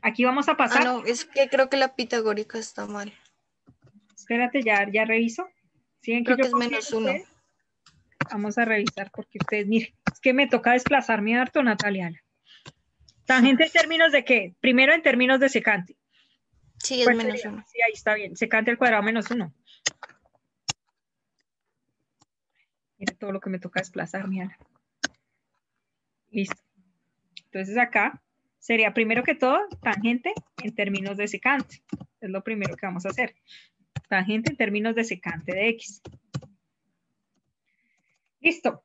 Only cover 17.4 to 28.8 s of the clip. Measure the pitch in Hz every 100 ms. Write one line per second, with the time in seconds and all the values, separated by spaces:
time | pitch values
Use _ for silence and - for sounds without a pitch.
17.4 | 214 214 - 233 233 220 - 214 196 170
18.4 | 226 220 226 240 254 220 202 226 202 240
19.4 | 175 _ _ _ - - - _ _ _
20.4 | _ _ - - _ _ _ _ _ _
21.4 | _ _ _ _ _ _ _ _ _ _
22.4 | _ _ _ _ _ _ 190 - 202 196
23.4 | 196 185 185 185 185 - 165 190 196 190
24.4 | 185 - _ _ _ _ - _ _ _
25.4 | _ _ _ _ _ _ _ _ _ 214
26.4 | 196 - _ _ _ _ _ _ _ -
27.4 | _ 190 190 220 240 226 220 - _ _
28.4 | _ _ - 226